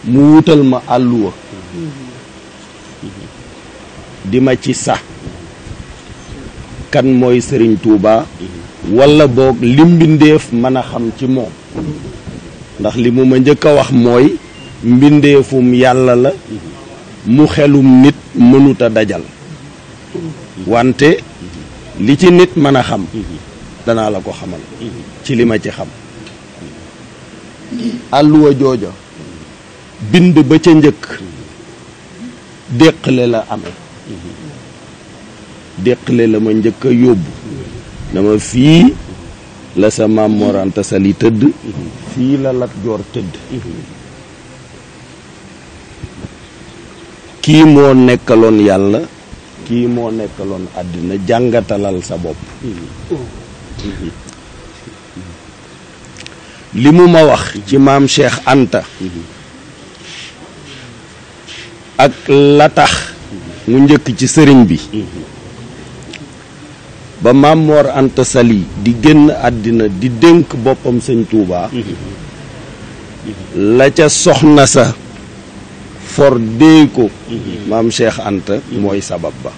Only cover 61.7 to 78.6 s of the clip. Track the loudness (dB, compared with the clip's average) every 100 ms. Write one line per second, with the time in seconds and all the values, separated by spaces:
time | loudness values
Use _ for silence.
61.7 | -20 -12 0 0 -2 0 4 4 4 4
62.7 | 2 0 -2 -10 -18 -18 -18 -18 -12 -2
63.7 | 2 4 4 0 -4 0 4 6 6 4
64.7 | 0 -4 -12 -10 -14 -18 -20 -20 -20 -20
65.7 | -20 -20 -20 -20 -20 -20 -20 -20 -20 -20
66.7 | -20 -20 -20 -20 -2 2 4 4 2 2
67.7 | 2 2 0 -2 0 -2 2 2 2 -2
68.7 | -4 -4 2 4 6 4 2 -4 -4 -2
69.7 | -2 -2 -2 -6 2 4 4 2 -4 -2
70.7 | -2 -2 -4 -2 -4 -2 -2 -2 -4 -6
71.7 | -10 -10 -12 -14 -16 -18 -20 -20 -20 -20
72.7 | -20 -20 -20 -20 -16 -16 -16 -12 -4 0
73.7 | 2 2 2 0 2 0 2 4 4 4
74.7 | 2 0 -4 -16 -20 -20 -20 -20 -20 -20
75.7 | -20 -20 -20 -10 2 2 2 -4 4 6
76.7 | 6 4 2 -2 -4 -14 -12 -10 -12 -6
77.7 | -2 -2 0 -2 -2 -8 -8 -6 -8